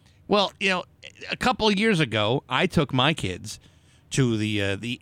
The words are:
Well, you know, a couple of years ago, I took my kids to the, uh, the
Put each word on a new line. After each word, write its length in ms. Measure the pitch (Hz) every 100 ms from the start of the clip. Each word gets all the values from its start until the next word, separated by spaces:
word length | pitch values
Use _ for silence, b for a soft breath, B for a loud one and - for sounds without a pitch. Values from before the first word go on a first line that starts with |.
| b b -
Well, 240 | 202 190 -
you 100 | 196
know, 140 | 185 - _ - - 92
a 60 | -
couple 300 | 247 - 220
of 100 | 196
years 220 | 226 185
ago, 440 | 143 110 107 127 -
I 160 | 127 180
took 260 | - 143
my 200 | 131 135
kids 460 | 175 95 90 104 - b b b b _
to 240 | - 127 113
the, 260 | 107 104
uh, 140 | 98 98
the 220 | 120 123